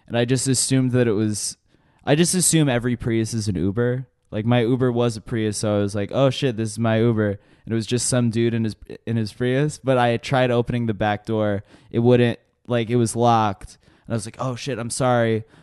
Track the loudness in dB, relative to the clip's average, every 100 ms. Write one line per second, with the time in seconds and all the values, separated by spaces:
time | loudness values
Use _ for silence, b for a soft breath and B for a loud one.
0 | -6 -2 0 0 0 0 2 2 2 2
1 | 2 2 0 -2 -6 -10 _ _ _ _
2 | 0 2 2 2 2 2 2 2 0 -2
3 | -2 -2 0 -2 -2 -2 -2 0 -2 -4
4 | -8 _ _ -4 0 2 2 2 0 2
5 | 0 -2 -6 -4 -2 -2 0 0 0 -2
6 | -4 0 0 0 -4 -2 -6 -2 0 2
7 | 2 2 0 -2 b b -6 -4 -2 -2
8 | 0 0 0 0 0 0 -4 -6 -14 -14
9 | -6 -4 -4 -4 -2 0 -2 -2 0 2
10 | 2 0 -2 0 2 2 0 -2 -2 -2
11 | -2 -2 -2 -2 0 -2 b b b 0
12 | 4 6 4 0 _ _ -4 -4 0 0
13 | 0 2 2 4 2 -2 -12 -20 b b
14 | -8 -8 -8 -8 -8 -8 -8 -8 -8 -2
15 | 2 2 2 0 -4 b